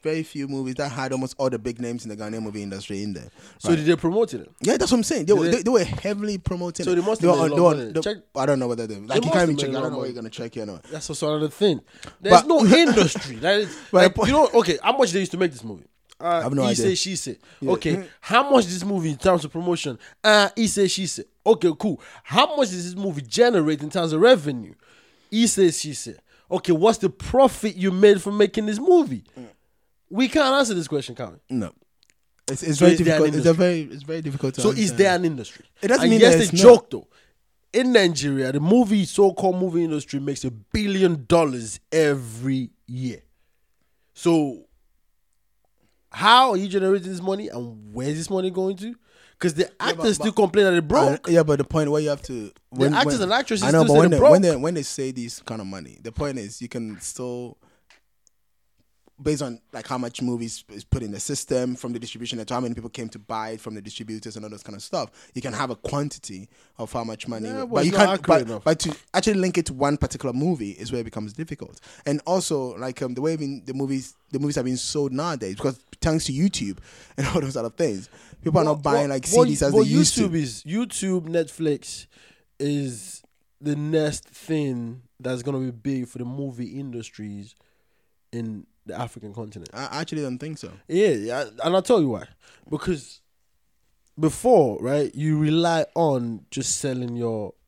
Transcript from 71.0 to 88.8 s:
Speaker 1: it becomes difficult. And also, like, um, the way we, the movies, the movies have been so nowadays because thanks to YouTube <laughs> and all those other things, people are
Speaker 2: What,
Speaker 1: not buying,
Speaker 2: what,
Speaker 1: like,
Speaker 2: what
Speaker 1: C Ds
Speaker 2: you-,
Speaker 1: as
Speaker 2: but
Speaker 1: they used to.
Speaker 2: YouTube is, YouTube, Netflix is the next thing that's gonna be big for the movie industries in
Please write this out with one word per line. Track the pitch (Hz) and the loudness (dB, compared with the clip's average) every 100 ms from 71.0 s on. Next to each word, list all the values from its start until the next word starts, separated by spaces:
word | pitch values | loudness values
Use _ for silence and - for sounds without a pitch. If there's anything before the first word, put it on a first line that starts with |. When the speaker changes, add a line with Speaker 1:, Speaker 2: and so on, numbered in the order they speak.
Speaker 1:
it | |
becomes | 113 110 107 | -8 -10 -12
difficult. | 113 165 143 - - - - - | -12 -12 -12 -16 -20 -20 -12 -6
And | 143 165 | -6 -2
also, | 185 - 147 127 101 | -2 -2 -4 -6 -10
like, | 127 127 | -12 -8
um, | 131 | -8
the | 123 | -4
way | 151 160 | -4 -4
we, | 139 139 | -8 -10
the | - | -10
movies, | 131 135 135 131 _ _ | -6 -4 -6 -8 _ _
the | 135 | -6
movies | 147 147 | -4 -4
have | |
been | 127 127 | -4 -6
so | - 151 139 | -6 -4 -4
nowadays | 131 170 143 98 101 | -4 -6 -6 -8 -4
because | 135 127 _ - | -6 -6 _ -4
thanks | - 160 | -2 -2
to | - | -2
YouTube | 135 190 - 101 92 - - | -2 -2 -2 -8 -8 -16 -20
<laughs> | - - | -20 -8
and | 135 | -4
all | 180 | -2
those | 135 127 | -4 -6
other | 117 | -8
things, | - 165 98 - - - - | -2 -2 -2 -10 -20 -20 -8
people | 165 156 | 0 2
are | |
Speaker 2:
What, | 156 147 | 2 0
Speaker 1:
not | |
buying, | 143 143 143 | 0 2 0
Speaker 2:
what, | 135 | -2
Speaker 1:
like, | 127 | 2
Speaker 2:
what | 220 247 | 4 4
Speaker 1:
C | |
Ds | 139 | 4
Speaker 2:
you-, | 143 | 2
Speaker 1:
as | |
Speaker 2:
but | 139 | 4
Speaker 1:
they | |
used | 143 151 165 | 4 4 2
to. | - 208 | 2 0
Speaker 2:
YouTube | |
is, | 165 139 107 | -2 -4 -8
YouTube, | 147 196 240 - 190 185 160 | -8 -6 -6 -6 -2 -2 -2
Netflix | 170 160 - 160 143 - - - _ _ _ _ _ | -4 -4 -4 -4 -4 -8 -18 -18 _ _ _ _ _
is | 143 147 135 117 98 - _ _ _ _ | -4 -4 -6 -10 -16 -20 _ _ _ _
the | 143 147 | -6 -4
next | 151 160 151 - | -2 -2 -2 -4
thing | _ - - 156 147 123 117 123 _ _ | _ -20 -6 -4 -4 -6 -8 -14 _ _
that's | 127 127 | -8 -8
gonna | 123 135 | -6 -6
be | 131 | -6
big | 120 139 135 123 | -8 -6 -6 -8
for | 123 | -10
the | |
movie | 123 135 139 120 120 131 | -12 -8 -10 -10 -12 -10
industries | 139 120 110 - 104 101 101 _ _ _ _ _ _ _ _ | -12 -12 -14 -14 -14 -12 -16 _ _ _ _ _ _ _ _
in | 117 113 107 - _ | -12 -10 -12 -16 _